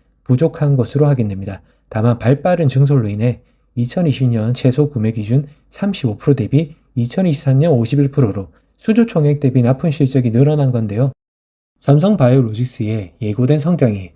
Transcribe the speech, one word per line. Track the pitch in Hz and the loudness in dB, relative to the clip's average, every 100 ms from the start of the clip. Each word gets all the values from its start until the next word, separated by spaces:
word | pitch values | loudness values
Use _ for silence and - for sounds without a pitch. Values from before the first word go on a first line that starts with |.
| _ _ | _ _
부족한 | - 127 160 - 147 135 | -2 0 0 0 0 0
것으로 | 110 143 147 | 0 0 2
확인됩니다. | 127 107 95 98 95 - _ _ | 0 -2 -6 -10 -12 -16 _ _
다만 | 110 117 117 | -2 0 0
발빠른 | 117 143 180 175 143 | 0 0 0 0 0
증설로 | 135 139 139 107 | 2 2 2 0
인해 | 101 123 113 _ _ _ - | -2 -2 -4 _ _ _ -6
이천이십 | 120 - 165 127 131 | -4 -2 -2 0 0
년 | 117 110 | 0 -2
최소 | 123 135 123 147 | 0 0 2 0
구매 | 110 110 | -2 -4
기준 | 113 104 135 143 _ _ | -4 -2 -2 -2 _ _
삼십오 | - 202 190 117 104 | -6 -6 -2 -4 -2
프로 | - | 0
대비 | 135 101 139 165 - _ | 0 0 -2 -2 -8 _
이천이십삼 | 123 117 - 185 143 139 131 | -6 -4 -2 -2 0 0 2
년 | 170 | 2
오십일 | 127 110 139 139 | 2 0 0 0
프로로 | 139 117 98 95 _ _ _ | 0 0 -2 -10 _ _ _
수주 | - 214 226 | 0 2 2
총액 | 165 147 147 | 2 0 2
대비 | 139 127 | 0 2
납품 | 120 131 175 | 2 0 -2
실적이 | 139 135 139 123 | 0 0 0 0
늘어난 | 113 143 151 135 | 2 2 2 0
건데요. | 120 110 104 135 - _ _ _ _ _ _ | 0 -2 -2 -4 -4 _ _ _ _ _ _
삼성바이오로직스의 | - 147 190 208 123 135 117 107 123 - 107 110 92 _ | 2 2 4 2 4 4 2 -2 -6 -6 -6 -6 -8 _
예고된 | 107 104 127 151 | -6 -2 0 0
성장이 | 151 165 127 98 90 | 0 0 0 0 -8